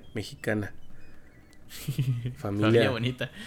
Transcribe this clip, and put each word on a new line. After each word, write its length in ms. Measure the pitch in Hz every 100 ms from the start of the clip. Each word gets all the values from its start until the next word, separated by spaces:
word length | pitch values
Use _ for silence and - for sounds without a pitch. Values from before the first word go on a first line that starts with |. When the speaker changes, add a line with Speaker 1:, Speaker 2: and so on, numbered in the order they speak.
| -
Speaker 1:
mexicana. 580 | - 101 - - 107 101 - - - - - - - - - -
Speaker 2:
<laughs> 0 |
Speaker 1:
Familia, 680 | - - 139 131 120 127 -
Speaker 2:
Familia 520 | 104 101 107 117 113
bonita. 400 | 120 123 127 123 -